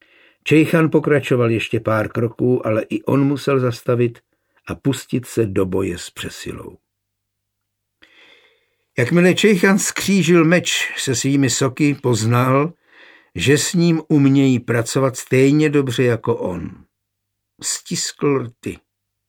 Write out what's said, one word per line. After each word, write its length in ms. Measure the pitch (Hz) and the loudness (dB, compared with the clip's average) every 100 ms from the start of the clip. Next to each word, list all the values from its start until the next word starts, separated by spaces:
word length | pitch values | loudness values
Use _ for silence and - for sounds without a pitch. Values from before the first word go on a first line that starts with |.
| _ _ _ _ | _ _ _ _
Čejchan 460 | - 151 147 170 160 | 2 2 4 2 2
pokračoval 600 | 156 156 147 - 127 117 | 0 0 -2 0 0 0
ještě 280 | 113 - 113 | -2 -2 -4
pár 300 | 113 110 101 | -2 -2 -2
kroků, 580 | - 113 - 123 127 110 | -4 -4 -2 0 0 -2
ale 160 | 110 - | -4 -4
i 140 | 107 | -6
on 200 | - 135 | -2 0
musel 360 | 139 139 - 139 | 0 0 0 0
zastavit 600 | 123 117 - 120 120 117 _ _ _ _ - | -2 -4 -2 0 0 -4 _ _ _ _ -12
a 80 | 87 | -4
pustit 500 | 139 131 - - 117 | -4 -4 -4 -6 -4
se 200 | - 107 | -2 -2
do 200 | 98 92 | 0 -2
boje 320 | 95 95 87 | -2 -4 -6
s 120 | - | -12
přesilou. 680 | - 87 - - - - - _ _ _ _ _ _ _ _ _ _ _ _ _ _ _ _ _ _ _ _ _ - | -14 -14 -12 -14 -14 -16 -20 _ _ _ _ _ _ _ _ _ _ _ _ _ _ _ _ _ _ _ _ _ -4
Jakmile 360 | 120 170 180 | 0 2 2
Čejchan 460 | 170 202 190 196 196 | 4 2 4 2 2
skřížil 680 | - - - 196 156 175 160 | -2 -6 0 0 4 4 4
meč 480 | 175 170 - - - | 2 0 -4 -4 -6
se 180 | - 127 | -4 -4
svými 340 | 135 139 135 | -2 0 0
soky, 480 | - 135 120 147 139 | 0 -2 0 0 0
poznal, 720 | 131 113 110 120 131 135 156 - _ _ - - _ - | -2 0 2 2 2 0 0 -6 _ _ -20 -20 _ -4
že 220 | 90 143 | 2 2
s 160 | - | 2
ním 280 | 175 170 160 - | 2 2 2 2
umějí 520 | 151 139 139 135 123 | 4 6 4 4 2
pracovat 580 | - 120 113 139 131 - | 0 -4 -2 -2 -2 -4
stejně 520 | - 131 135 151 151 | -2 2 4 4 2
dobře 340 | 143 135 120 | 2 0 0
jako 340 | 123 113 - 117 | 0 0 -2 -4
on. 460 | 92 90 80 92 - _ _ _ _ _ _ _ | -4 -8 -10 -14 -20 _ _ _ _ _ _ _
Stiskl 760 | - - - 170 - - 151 135 | -10 -10 -8 -8 -8 -4 -2 -2
rty. 420 | 120 - 117 82 _ _ _ _ | -4 -10 -12 -12 _ _ _ _